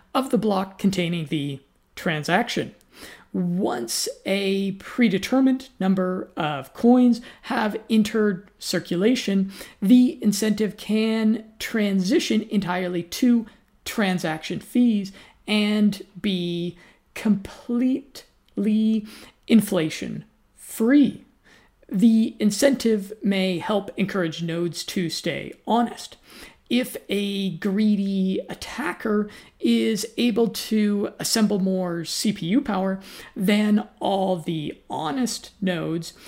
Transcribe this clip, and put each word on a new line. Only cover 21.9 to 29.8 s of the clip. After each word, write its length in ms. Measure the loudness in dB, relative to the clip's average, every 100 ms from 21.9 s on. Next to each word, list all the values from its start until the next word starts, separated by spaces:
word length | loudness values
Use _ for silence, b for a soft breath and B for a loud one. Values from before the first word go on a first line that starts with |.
| 4 6 6 2 0
incentive 760 | 0 2 2 2 0 0 -4 -6
may 360 | -2 0 0 -2
help 300 | -2 -4 -4 -4
encourage 480 | -2 -2 -4 -4
nodes 400 | -6 -4 -4 -6
to 260 | -6 -4 -4
stay 440 | -4 -6 -6 -8 -10 -2
honest. 520 | 0 0 -4 -18 -20 B B B B -4
If 280 | -2 -2 -8 -6
a 440 | -4 -2 -4 -4
greedy 880 | -4 -2 2 2 2 0 0 0 -2 -6
attacker 800 | -12 -12 -8 -6 -6 -2 -2 -2 B B -4
is 480 | 0 2